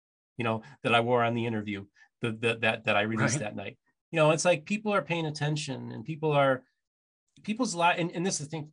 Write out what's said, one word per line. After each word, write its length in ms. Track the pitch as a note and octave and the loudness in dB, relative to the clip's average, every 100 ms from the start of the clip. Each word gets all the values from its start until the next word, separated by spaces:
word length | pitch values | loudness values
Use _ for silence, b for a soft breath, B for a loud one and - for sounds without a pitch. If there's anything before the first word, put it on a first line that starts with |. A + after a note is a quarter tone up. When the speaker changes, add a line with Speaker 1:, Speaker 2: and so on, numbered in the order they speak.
| _ _ _ - | _ _ _ -6
Speaker 1:
you 80 | A#2 | -2
know, 160 | A2+ B B | -2 B B
that 120 | C3 A#2 | 0 2
I 60 | |
wore 220 | A#2 B2 | 4 2
on 100 | A#2 A#2 | 2 0
the 100 | A#2 | -2
interview, 400 | A2+ G#2 G2+ G2 b b _ | -2 -4 -6 -10 b b _
the, 100 | A#2+ | -6
the, 260 | A2 A#2 A2+ | -2 -2 0
that, 240 | A2+ A2 - | 0 0 0
that 100 | G#2 | 2
I 60 | |
released 340 | G#2+ A2 - B2+ | 2 2 0 0
Speaker 2:
Right. 80 | |
Speaker 1:
that 120 | G#2 G#2+ | -4 -8
night." 200 | G2+ - _ _ _ | -12 -14 _ _ _
You 60 | D#3+ | 4
know, 140 | D3+ | 4
it's 140 | D#3+ F3+ | 6 4
like 200 | E3 - | 2 0
people 280 | G#3 G#3+ | -4 0
are 80 | G3+ | 0
paying 240 | - E3+ D#3 | 0 -2 -4
attention, 640 | D3 D3 D3+ C#3+ B2 A#2+ | -2 -2 -2 -4 -8 -10
and 140 | B2 A#2 | -10 -10
people 260 | D#3+ D#3 | -4 0
are, 320 | C#3+ C#3 C3 b b _ _ _ _ _ _ | 4 4 2 b b _ _ _ _ _ _
people's 320 | - A3 B3+ E3+ | -8 -4 -4 0
li-, 180 | F3 F3 | 2 2
and, 140 | E3 | -2
and 140 | - F3+ | -2 -2
this 140 | - | -4
is 80 | C#3+ | -6
the 40 | |
thing, 200 | D#3+ D3 | -10 -12